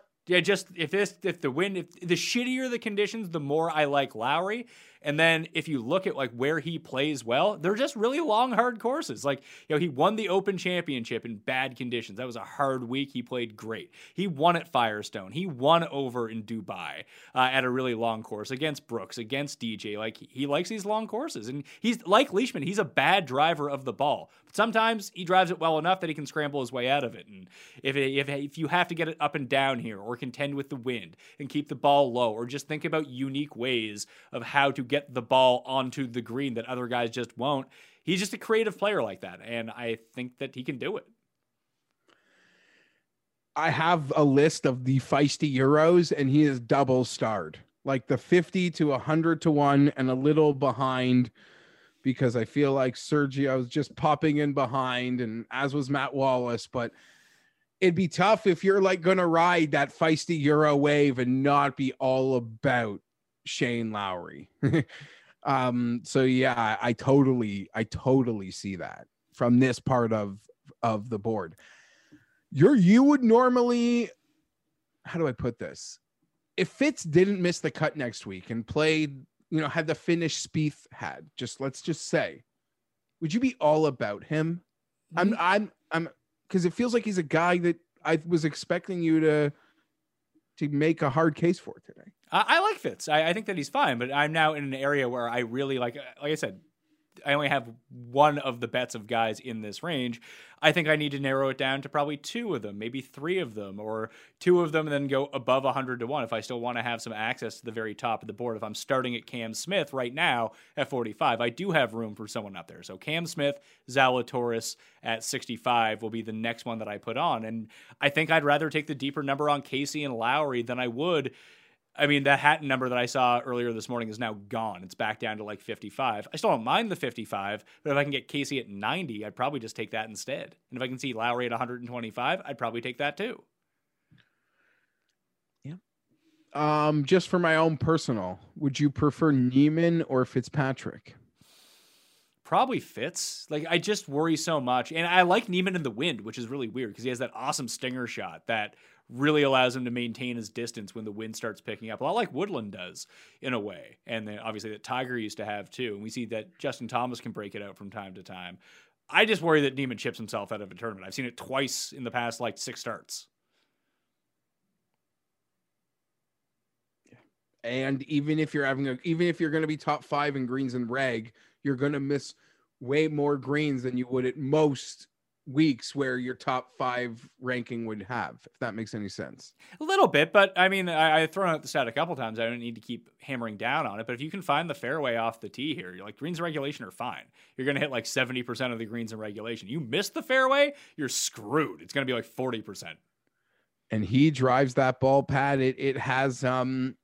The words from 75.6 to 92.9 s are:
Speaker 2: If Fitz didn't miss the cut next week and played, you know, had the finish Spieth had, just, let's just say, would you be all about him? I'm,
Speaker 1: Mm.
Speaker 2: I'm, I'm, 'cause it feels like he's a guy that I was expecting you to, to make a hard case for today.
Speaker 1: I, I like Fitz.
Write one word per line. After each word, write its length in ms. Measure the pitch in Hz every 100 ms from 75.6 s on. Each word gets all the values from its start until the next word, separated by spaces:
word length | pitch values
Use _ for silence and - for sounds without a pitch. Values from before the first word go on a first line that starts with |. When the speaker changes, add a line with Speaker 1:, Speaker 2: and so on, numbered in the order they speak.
| 82 64 - - _ _ _ _ _ -
Speaker 2:
If 100 | 185
Fitz 360 | - 294 -
didn't 380 | 165 160 196 196
miss 200 | 175 -
the 100 | 151
cut 240 | - 156 151
next 300 | 123 - 104
week 240 | 92 -
and 180 | 117 110
played, 580 | 151 156 156 151 135 - _ -
you 120 | 156
know, 80 | 147
had 180 | 165 160
the 80 | 156
finish 500 | - 170 165 - -
Spieth 400 | 160 151 - _
had, 340 | - 90 65 80 -
just, 240 | 120 -
let's 200 | 135 -
just 280 | - 156 -
say, 340 | 160 98 69 _ _ _ _ _ _ _ -
would 120 | 160
you 60 | 214
be 160 | 262 -
all 240 | 151 156 151
about 400 | 127 107 101 -
him? 360 | 156 160 175 _ _ _ _ _ 170
I'm, 160 | 196
Speaker 1:
Mm. 60 | 220
Speaker 2:
I'm, 320 | 175 202 208 _ -
I'm, 180 | 160 165 - _ _ -
'cause 160 | 190 175
it 80 |
feels 200 | - 240
like 120 | 233 220
he's 120 | 185
a 60 |
guy 360 | 151 160 175 180
that 180 | 175 170 _ _
I 180 | 147 156 165
was 160 | 175
expecting 580 | 156 - - 175 185 180
you 200 | 165 160
to, 320 | 156 151 147 - _ _ _ _ _ _ _ _ _ -
to 100 | 147
make 340 | 143 156 160
a 80 | 147
hard 260 | 139 165 147
case 220 | 170 180
for 180 | - - -
today. 260 | - - _ -
Speaker 1:
I, 120 | 190 208
I 120 | 320
like 160 | 415 392
Fitz. 320 | -